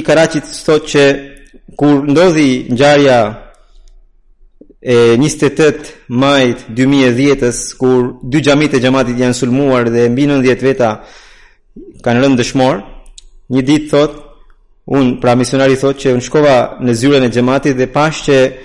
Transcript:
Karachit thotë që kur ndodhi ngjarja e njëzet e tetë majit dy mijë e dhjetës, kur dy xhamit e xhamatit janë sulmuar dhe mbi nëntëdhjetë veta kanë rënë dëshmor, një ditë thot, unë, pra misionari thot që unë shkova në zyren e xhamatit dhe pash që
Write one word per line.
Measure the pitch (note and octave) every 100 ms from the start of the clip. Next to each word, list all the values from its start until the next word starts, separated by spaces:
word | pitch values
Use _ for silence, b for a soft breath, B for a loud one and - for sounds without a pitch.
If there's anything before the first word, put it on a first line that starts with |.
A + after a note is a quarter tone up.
| D3+
Karachit | D3+ D#3+ D#3 -
thotë | - - D3+ -
që | D3 C#3 C#3 - - - - - -
kur | D3 C#3+ C#3+
ndodhi | C#3 F#3 D#3 C#3 B2+ -
ngjarja | A#2+ C#3+ D3 C#3 B2 G#2+ G#2+ - _ _ - - - _ _ _ _ - _ - _
e | B2+ A#2+ A#2 A#2
njëzet | D3+ D3+
e | C#3+ -
tetë | D3+ - - - - B2
majit | C#3 C#3+ B2 A#2+ -
dy | A2+ C3
mijë | C#3+ B2+
e | A#2+
dhjetës, | C#3+ C3+ B2 A#2+ - -
kur | B2+ B2+ B2 -
dy | B2+ D3 C#3
xhamit | C#3+ D3+
e | C#3 B2+
xhamatit | C3+ A#2+ B2
janë | B2 B2
sulmuar | B2 C3 C#3+ B2+ A#2
dhe | A#2 A#2+
mbi | A#2+ C#3+
nëntëdhjetë | C#3 B2+ A#2+ C3
veta | C3 A2+ G#2+ B B B B B B _ - - - A#2+
kanë | A#2+
rënë | C#3 B2
dëshmor, | A#2 C#3 B2+ F#3 - - - - - - _
një | B2+ C3
ditë | D3+ D3+
thot, | C#3+ D3+ - - - - _ _ _ -
unë, | C#3 B2+ B2+
pra | B2 B2
misionari | B2 C3+ C3+ C3
thot | C#3 C3+
që | C3+ B2
unë |
shkova | - D#3 D3 B2 B2 -
në | B2 A#2
zyren | C#3 C#3+ B2
e | A2+
xhamatit | B2 C3+ C#3+ B2+
dhe | B2+
pash | C#3+ D#3 D3 D3
që | C3+ B2+ -